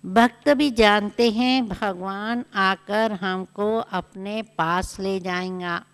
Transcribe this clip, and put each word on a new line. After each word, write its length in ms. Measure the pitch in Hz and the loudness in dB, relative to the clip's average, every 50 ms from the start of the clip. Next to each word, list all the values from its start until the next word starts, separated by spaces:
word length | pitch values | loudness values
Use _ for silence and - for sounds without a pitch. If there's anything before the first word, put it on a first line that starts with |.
| - | -8
भक्त 440 | 190 185 226 233 247 - _ - 294 | 2 4 4 4 4 2 _ 2 2
भी 220 | 294 254 302 285 | 4 4 2 0
जानते 600 | 233 226 220 208 208 208 208 202 - - 233 233 | 4 4 6 6 6 4 2 -2 0 2 2 2
हैं 360 | 208 226 247 254 262 262 240 | 2 2 2 2 2 0 0
भगवान 760 | 208 190 - 220 202 185 180 185 190 196 196 208 220 233 240 247 _ - | -2 -4 -4 -4 -4 -4 -4 -8 -8 -8 -6 -6 -4 -4 -4 -6 _ -2
आकर 560 | 202 190 190 190 - _ - 202 214 220 226 | 0 2 2 2 0 _ -4 0 0 0 0
हमको 640 | 214 175 190 190 185 185 185 - _ - 208 214 220 | -2 -4 -4 -4 -4 -4 -6 -8 _ -2 -2 0 0
अपने 640 | 226 - - 196 180 170 _ _ 190 190 202 208 220 | -2 -4 -2 -6 -6 -6 _ _ -12 -10 -8 -6 -8
पास 580 | 220 _ _ - 160 165 175 185 190 - - - | -8 _ _ -2 0 0 0 0 -2 -4 -8 -6
ले 200 | 190 196 196 190 | -4 -2 -2 -2
जाएगा 680 | 175 185 180 180 185 185 185 185 180 175 170 175 - _ | -2 -4 -4 -4 -4 -4 -6 -6 -6 -4 -6 -6 -8 _